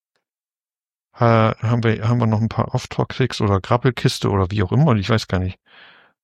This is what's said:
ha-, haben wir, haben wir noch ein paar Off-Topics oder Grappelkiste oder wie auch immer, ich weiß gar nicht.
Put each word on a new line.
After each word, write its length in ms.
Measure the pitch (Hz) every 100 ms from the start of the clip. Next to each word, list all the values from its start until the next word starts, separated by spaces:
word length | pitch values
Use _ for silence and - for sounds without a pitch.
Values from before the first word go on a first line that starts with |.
| _ _ _ _ _ _ _ _ _ _ _
ha-, 420 | - 117 113 110 -
haben 240 | 113 120
wir, 240 | 113 - 110
haben 120 | 120
wir 80 | 113
noch 140 | 110
ein 80 | 113
paar 260 | - - 123
Off-Topics 680 | - - 127 - 123 -
oder 180 | 107 98
Grappelkiste 680 | - 120 135 - 127 - 117
oder 220 | 98 92
wie 100 | 101
auch 100 | 92
immer, 240 | 117 160 110
ich 140 | 98
weiß 180 | 113 -
gar 120 | 92
nicht. 200 | 92 - _ - - - _ _